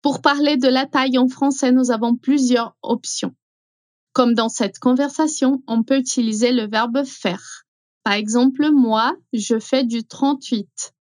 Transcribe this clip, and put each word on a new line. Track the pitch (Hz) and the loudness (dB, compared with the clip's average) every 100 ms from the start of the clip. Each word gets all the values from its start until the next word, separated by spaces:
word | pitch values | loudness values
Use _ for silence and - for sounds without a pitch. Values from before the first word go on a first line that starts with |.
Pour | 294 269 | -2 2
parler | 302 285 294 294 | 2 2 0 2
de | 254 | 2
la | 262 277 | 2 0
taille | 285 262 247 | -2 0 2
en | 254 | 0
français, | - 277 277 262 | 0 -2 0 2
nous | 254 247 | 2 2
avons | 226 233 240 | 0 0 -2
plusieurs | - 285 254 240 233 _ | 0 0 2 0 -2 _
options. | - 247 - - - - _ _ _ _ _ _ _ | -6 -4 -4 -8 -10 -12 _ _ _ _ _ _ _
Comme | - 247 | 0 2
dans | 226 226 | 2 -2
cette | - 233 - | -2 -6 -2
conversation, | 247 254 285 - 311 302 262 269 - | 0 0 -2 -2 -4 0 0 0 -2
on | 226 | -2
peut | 220 269 | 0 0
utiliser | 262 - 226 214 247 | 0 -2 -2 0 0
le | 247 214 | 0 -2
verbe | 214 233 240 | -2 -2 -2
faire. | 269 - 196 - - - _ _ _ _ | -4 -6 -6 -6 -12 -20 _ _ _ _
Par | 220 | -4
exemple, | 202 214 233 262 262 294 | -2 0 2 2 2 2
moi, | 294 240 220 233 359 _ | 4 4 2 0 -2 _
je | 233 202 226 | -6 -2 -2
fais | - 262 | 0 0
du | 247 233 | 0 -4
trente-huit. | 226 - 277 277 - 226 196 - - _ | -8 -2 -2 -2 -4 -6 -6 -14 -16 _